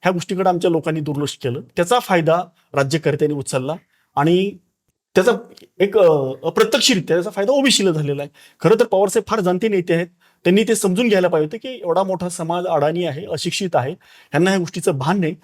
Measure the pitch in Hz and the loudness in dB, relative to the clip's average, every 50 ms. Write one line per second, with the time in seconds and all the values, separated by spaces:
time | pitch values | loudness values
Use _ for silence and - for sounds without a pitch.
0 | - 180 190 170 - - 196 180 190 185 180 175 190 180 160 156 - 165 160 156 | -2 -2 0 -2 -2 -4 -4 0 0 2 2 2 2 0 0 0 -2 -2 -4 -4
1 | 147 151 143 143 147 135 - - - 127 120 143 - - - - 175 175 247 247 | -4 -4 -4 -4 -4 -6 -6 -6 -6 -6 -6 -6 -10 -6 -4 -2 0 2 2 0
2 | - - 190 170 156 160 160 175 180 - _ _ _ _ - 139 139 135 160 156 | 2 2 0 2 2 2 2 0 -2 -6 _ _ _ _ -2 -2 -2 0 -2 -2
3 | - 147 - - 151 151 147 139 131 - - 131 127 139 160 - _ _ _ _ | -2 -2 -2 0 0 -2 -2 -4 -6 -4 -4 -4 -4 -4 -8 -10 _ _ _ _
4 | _ _ - 139 147 160 175 185 190 202 202 - _ _ _ _ _ _ _ _ | _ _ -2 0 2 2 2 2 0 -2 -6 -10 _ _ _ _ _ _ _ _
5 | _ _ - - - - - 196 - - - - - - _ - 190 202 202 220 | _ _ -2 0 2 2 2 0 -2 -14 -20 -20 -20 -12 _ -2 -2 0 4 4
6 | 269 247 156 143 135 131 - - - 165 - - 220 214 285 254 - - 240 185 | 6 6 4 4 0 -4 -6 -6 -8 -4 0 0 0 2 2 0 2 2 0 0
7 | - - 160 180 175 214 - 196 196 214 277 277 269 262 - - 196 185 160 156 | 0 0 -2 -2 -2 -2 -4 -4 -2 0 2 2 2 2 2 2 2 0 0 0
8 | 147 143 143 143 143 147 _ _ - - _ _ - 165 220 214 240 - 196 190 | -2 -4 -4 -6 -8 -12 _ _ -20 -20 _ _ 2 4 4 4 2 2 2 2
9 | 202 196 - 233 196 - 220 220 180 180 180 180 220 220 202 185 175 175 165 165 | 2 2 0 -2 -2 0 -2 0 0 0 0 0 0 0 0 0 0 0 0 0
10 | 175 170 _ _ _ _ _ _ - 175 185 208 220 233 220 214 - 190 180 208 | -2 -4 _ _ _ _ _ _ 0 2 4 4 4 2 0 0 0 0 0 0
11 | 247 233 202 185 180 175 165 156 156 151 233 226 - 262 254 233 - 170 165 180 | 2 2 2 2 2 2 2 0 0 -2 -4 -8 -10 -10 -12 -6 -4 -2 0 0
12 | 196 190 185 165 175 175 170 - 165 160 170 180 180 180 165 147 143 156 160 175 | 0 0 -2 -4 -4 -6 -8 -6 -6 -4 -4 -4 -2 -2 0 0 0 0 0 -2
13 | 180 160 135 143 - - 160 147 - - - - 196 175 - 143 123 131 185 - | -4 -4 -6 -8 -8 -8 -8 -6 -6 -6 -6 -4 -4 -2 0 0 0 -2 -6 -10
14 | _ _ - - _ _ - 147 175 190 196 190 170 151 - 180 - 196 156 135 | _ _ -20 -20 _ _ 0 2 2 2 2 0 -2 -4 -6 -4 -2 -2 -2 0
15 | 131 160 190 202 175 156 175 - | 0 0 0 0 0 -2 -4 -8